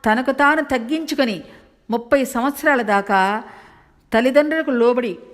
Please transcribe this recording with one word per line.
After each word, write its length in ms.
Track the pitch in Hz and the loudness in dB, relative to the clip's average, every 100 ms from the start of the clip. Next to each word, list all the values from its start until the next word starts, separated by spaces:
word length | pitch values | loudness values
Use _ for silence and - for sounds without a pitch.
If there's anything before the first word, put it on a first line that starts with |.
| 214 | 0
తనకు 260 | 226 262 | 0 0
తాను 300 | 269 285 311 | 2 2 2
తగ్గించుకొని 800 | 294 254 226 311 311 294 247 185 - - _ _ - | -2 -4 -4 -6 -4 -2 -2 -4 -12 -20 _ _ -8
ముప్పై 340 | 226 233 285 | -6 0 0
సంవత్సరాల 580 | 254 240 262 285 311 269 | 0 -2 -4 -2 0 0
దాకా 600 | 214 202 202 196 190 214 - - - - _ _ _ | 2 0 2 0 2 -2 -8 -20 -20 -20 _ _ _
తల్లిదండ్రులకు 560 | 226 247 269 302 320 311 | 0 4 2 2 -2 -2
లోబడి 480 | 247 233 247 233 175 - | 2 2 2 -4 -8 -16